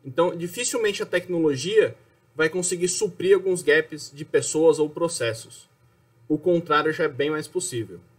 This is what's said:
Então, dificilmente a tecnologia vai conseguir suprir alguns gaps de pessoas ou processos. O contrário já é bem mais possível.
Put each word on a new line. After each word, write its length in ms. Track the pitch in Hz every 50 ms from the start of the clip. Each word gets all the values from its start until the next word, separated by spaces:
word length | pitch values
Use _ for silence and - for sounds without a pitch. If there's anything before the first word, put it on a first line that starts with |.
Então, 320 | _ 135 123 - 170 180 165
dificilmente 680 | 170 165 170 - - - - - 240 220 208 202 - 214
a 20 |
tecnologia 880 | - - 180 175 180 180 170 160 151 139 131 127 180 214 220 180 117 107 _ _ _ _ _ _ _ _
vai 140 | 147 156 160
conseguir 400 | - 185 175 - 185 175 175 180
suprir 480 | - - 220 196 - - 170 185 202
alguns 260 | 190 180 190 185 170
gaps 480 | 147 143 151 160 156 - 156 147 - - -
de 80 | 143 156
pessoas 560 | - - 147 139 - - 156 160 165 151 147
ou 100 | 151 151
processos. 800 | 151 - 170 165 - - 123 113 113 - - - - - - _ _ _ _ _ _ _ _ _ _ _ _
O 120 | _ 151 151
contrário 560 | - 185 175 170 170 170 151 147 151 156 156
já 100 | - 165
é 60 | 151
bem 200 | 131 120 143 151
mais 200 | 156 151 147 -
possível. 500 | _ 123 - - - 117 110 92 87 85 - _ _